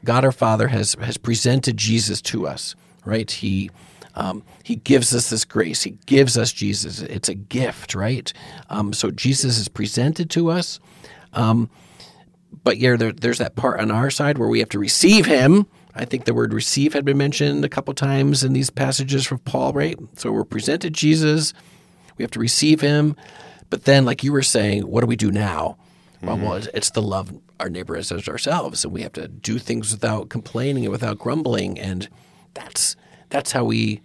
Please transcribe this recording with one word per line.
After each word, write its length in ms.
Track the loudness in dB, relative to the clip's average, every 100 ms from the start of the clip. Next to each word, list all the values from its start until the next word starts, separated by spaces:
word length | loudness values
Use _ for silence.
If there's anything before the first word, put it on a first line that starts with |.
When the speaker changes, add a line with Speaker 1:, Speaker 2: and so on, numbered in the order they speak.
| 2
Speaker 1:
God 180 | 2
our 80 | 2
Father 380 | 2 2 2 2
has, 260 | 0 -2 -2
has 160 | -4 -6
presented 580 | -2 0 2 2 0 -2
Jesus 460 | 0 2 0 -4
to 240 | -4 -4 -6
us, 280 | -6 -12 -14 _ _
right? 260 | -4 -4 -4
He, 400 | -6 -2 -2 -4 -10 -20 -20 -18 -8
um, 260 | -8 -8 -14 -20
he 140 | -8 -8
gives 360 | 4 4 4
us 160 | 0 -2
this 140 | -4
grace. 400 | -2 -2 -2 -2
He 140 | -6 -8 4
gives 320 | 6 6 4
us 160 | 0
Jesus. 480 | -2 -2 -2 -6 -8
It's 260 | -8 -6 -4
a 80 | -6
gift, 580 | -6 -2 -2 -4 -10
right? 380 | -4 -2 -2 -6 -12 -18 -20 -10
Um, 240 | -4 -4
so 180 | -2 -4
Jesus 460 | -2 0 0 0 0
is 100 | -2
presented 600 | -6 -4 0 0 0 -2
to 200 | 0 0
us. 300 | 0 -4 -10 _ -20 -20 -20 -14
Um, 360 | -2 2 2 0 -8 -20 -20 -20 -20 _ _ _ -2
but 140 | 0 2
yeah, 180 | 2 4
there, 160 | 0
there's 280 | 0 -2 -2
that 180 | -4 -2
part 240 | -2 0
on 100 | 0
our 180 | 0 0
side 280 | 0 0 2
where 100 | 2
we 120 | 2
have 100 | 0
to 100 | -2
receive 460 | 0 4 6 8 6
him. 420 | 6 8 6 4 _ _ -10
I 60 | -6
think 200 | -4 -2
the 80 |
word 200 | 0 0
receive 400 | 0 -2 2 2
had 100 | 2 2
been 120 | 2
mentioned 480 | 2 2 0 2 -2
a 40 |
couple 220 | -2 -6 -2
times 480 | 0 2 4 2
in 100 | 2
these 160 | 2 0
passages 560 | -2 -2 0 0 0 0
from 140 | -4
Paul, 340 | -4 -2 0
right? 240 | 0 -2 -4 -14 -8
So 160 | -4
we're 120 | -2 -2
presented 480 | -4 -2 -2 -2
Jesus. 600 | 0 4 4 4 2 0 -6 -20 -20 _ _ -20 -8
We 60 |
have 60 | -8
to 80 | -2
receive 420 | 0 2 4 4
him. 340 | 4 4 2 0 -12 -20 -20 -20 -8
But 140 | -2 4
then, 200 | 6 6
like 180 | 2
you 80 | 0
were 120 | 0
saying, 400 | 2 2 2 0
what 180 | 0 0
do 60 | 0
we 80 | 2
do 160 | 2
now? 440 | 2 0 -2 -6 -8 _ _ _ _
Well, 140 | -6 -4
Speaker 2:
Mm-hmm. 80 | -2
Speaker 1:
well, 80 | -4
it's, 120 | -6
it's 180 | -8 -6
to 100 | -4
love 320 | -2 -4 -6 -14 _ _
our 80 | -8
neighbor 280 | -8 -8 -8
as 140 | -6
ourselves, 720 | -8 -8 -6 -2 -2 -2 -6 -6
and 80 |
we 80 | -6
have 100 | -10
to 140 | -10 -14
do 300 | -10 -4 -4
things 340 | -4 -4 -4
without 380 | -4 -2 -2 -4
complaining 560 | -10 -6 -4 -2 -2 -2
and 60 |
without 260 | -2 -4 -4
grumbling, 640 | -4 -2 0 -2 -2 -6
and 280 | -6 -6 -8 -16 _ _ _
that's, 420 | -18 -10 -4 -4 -4 _ -20 _
that's 220 | -4 -2
how 120 | -2 0
we 360 | 0 -2 -4